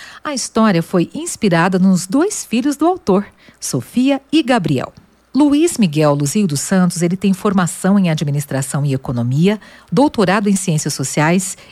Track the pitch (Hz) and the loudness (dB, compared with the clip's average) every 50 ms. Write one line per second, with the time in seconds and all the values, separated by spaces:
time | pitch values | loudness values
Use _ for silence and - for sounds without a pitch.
0 | - - - - - 302 285 240 - - - 226 220 220 180 165 160 - - 180 | -20 -20 -18 -12 -10 -8 -6 -6 -6 -4 0 2 2 2 2 0 -2 0 0 -2
1 | 165 - - 285 330 349 - - - 196 170 165 170 196 185 180 185 190 185 165 | -2 -2 -4 -10 -10 -10 -8 -2 -2 0 2 2 2 2 2 2 2 4 2 2
2 | - 190 220 277 349 427 - - - - 220 240 240 294 285 - 311 339 381 349 | 0 -2 0 0 0 0 -2 -6 -10 -6 -4 -2 -2 -2 -2 0 0 0 0 0
3 | - - 185 202 202 - _ _ _ - - - - - - 131 - - - 240 | 0 0 0 0 0 -4 _ _ _ -20 -20 -14 -10 -6 -6 -6 -6 -4 -2 0
4 | 254 277 277 262 _ - - 320 254 240 254 226 160 113 143 123 - - - - | 2 2 0 -2 _ -2 0 0 2 2 0 0 0 0 -2 -2 -4 -8 -12 -18
5 | _ _ _ _ _ _ - 262 302 285 285 294 330 339 - - 208 165 143 156 | _ _ _ _ _ _ 0 2 2 4 4 4 2 2 2 2 0 0 2 2
6 | 151 147 143 143 147 139 - 214 202 165 147 135 - - 196 185 185 175 - 160 | 2 2 2 2 0 -2 0 0 0 0 -2 -2 -2 0 0 2 2 2 0 0
7 | 175 170 190 - - 196 190 - - 208 190 190 175 156 - - - 185 202 202 | -2 -2 -2 0 0 0 0 0 0 -2 0 0 0 -2 -4 -2 0 2 2 2
8 | 185 170 156 151 165 143 143 147 143 - 135 131 131 - - 143 143 143 135 127 | 2 2 0 -2 -2 -2 -2 -4 -4 -4 -4 -6 -4 -4 -4 -2 -2 -2 -2 -4
9 | - - 123 120 117 123 131 151 175 202 220 202 - - - - - - 170 233 | -4 -4 -4 -2 -2 -2 0 2 2 2 0 -2 -6 -16 -20 -20 -10 -4 0 2
10 | 285 302 - - 190 170 190 226 202 208 196 190 - 180 151 156 - 151 - - | 2 2 2 0 0 2 2 0 2 0 0 0 0 -2 -2 -2 -2 -4 -6 -6
11 | 135 - - - 147 160 175 196 185 - - - - - | -6 -4 -2 0 0 2 2 0 0 -4 -8 -14 -18 -16